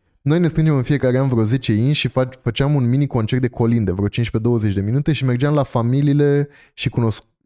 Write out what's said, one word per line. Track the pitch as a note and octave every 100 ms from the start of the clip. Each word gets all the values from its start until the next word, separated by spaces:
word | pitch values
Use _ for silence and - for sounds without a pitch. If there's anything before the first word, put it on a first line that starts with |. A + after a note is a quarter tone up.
| _ _
Noi | C#3 E3
ne | E3+
strângem | D#3 D#3+ C#3+
în |
fiecare | B2 C#3+ C3 B2
an | C3+
vreo | A#2+
zece | A2 C3 -
inși | G#2+ B2 D3+
și | B2+
fac-, | - B2+ -
făceam | - - C#3 D3
un | A#2+
mini | C3 C#3+
concert | B2 A2 B2+
de | B2
colinde, | - A#2 A#2 G2
vreo | F2+ G2+
cincisprezece | - A2+ A2+ A2+
douăzeci | A#2+ G#2+
de | G2
minute | G2 C3 D3
și | C#3 C3
mergeam | B2 C#3+
la | D3
familiile | C3+ B2 A#2 C3+ D3 C#3+ D3 C#3+ C#3+ - -
și | - A#2+
cunosc-, | - A2+ G#2+ - _